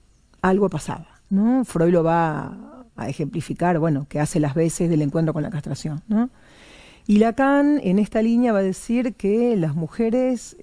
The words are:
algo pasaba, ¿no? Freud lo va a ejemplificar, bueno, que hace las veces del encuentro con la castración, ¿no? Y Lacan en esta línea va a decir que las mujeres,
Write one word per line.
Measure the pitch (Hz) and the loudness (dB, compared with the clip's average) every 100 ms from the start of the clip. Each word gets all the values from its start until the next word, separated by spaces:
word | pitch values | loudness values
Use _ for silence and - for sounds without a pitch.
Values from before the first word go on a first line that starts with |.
| _ _ _ _ | _ _ _ _
algo | 185 190 196 | 0 2 0
pasaba, | 156 - 156 160 _ - | -2 -8 -10 -14 _ -4
¿no? | 196 220 262 233 | 0 2 2 0
Freud | - 170 | 0 2
lo | 175 | 4
va | 165 170 165 151 - - - 254 254 - | 4 2 0 -2 -8 -12 -18 -20 -20 -10
a | 113 | -8
ejemplificar, | - 143 170 - - 175 170 | -6 -6 -6 -6 -2 0 0
bueno, | 165 139 147 | 0 -2 -4
que | 147 | -4
hace | 151 170 | -2 0
las | 151 147 | 0 0
veces | 165 - 170 | 0 0 0
del | 160 | 0
encuentro | 147 156 160 | 0 0 -2
con | 151 | -2
la | 147 | -4
castración, | 147 143 147 156 151 - | -6 -8 -8 -8 -8 -4
¿no? | 214 247 - - - - - - - - | -2 -2 -6 -20 -20 -20 -20 -20 -8 2
Y | 208 | 4
Lacan | 226 226 269 285 285 294 | 4 2 4 4 4 2
en | - 190 | 2 0
esta | 208 226 | 0 0
línea | 226 233 247 | 2 2 2
va | 202 | 2
a | |
decir | 190 180 - 240 247 | 0 -2 -2 -2 -2
que | - 196 214 240 220 | -2 -2 0 2 0
las | 156 151 | 0 -2
mujeres, | 160 - 226 247 254 240 - - | -4 -2 0 0 0 -2 -8 -8